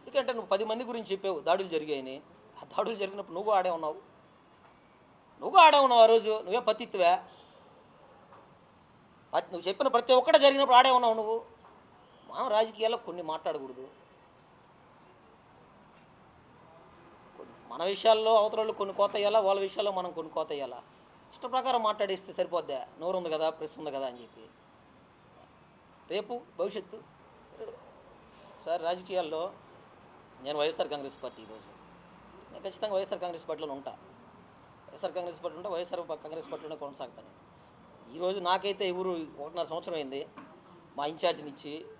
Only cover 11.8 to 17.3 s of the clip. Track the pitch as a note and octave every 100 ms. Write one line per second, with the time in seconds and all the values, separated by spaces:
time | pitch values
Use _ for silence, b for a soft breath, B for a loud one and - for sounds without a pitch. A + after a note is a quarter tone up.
11.8 | - - - - - B2+ B3 G#3+ A3+ G#3+
12.8 | A3 A#3 G3+ F3 D#3+ D3+ F3+ D3+ C3+ B2+
13.8 | C3 - - - - - - - - -
14.8 | - - - - - - - - - -
15.8 | - - - - - - - - - -
16.8 | - - - - -